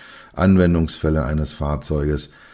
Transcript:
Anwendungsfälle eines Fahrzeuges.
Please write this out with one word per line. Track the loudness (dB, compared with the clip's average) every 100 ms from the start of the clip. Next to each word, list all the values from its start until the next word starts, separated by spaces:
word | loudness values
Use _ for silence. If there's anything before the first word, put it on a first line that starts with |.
| -20 -20 -16
Anwendungsfälle | -2 4 4 4 2 0 -2 -2 0
eines | -2 -4 -4
Fahrzeuges. | -6 -6 -6 -4 -4 -2 -4 -6 -20 -20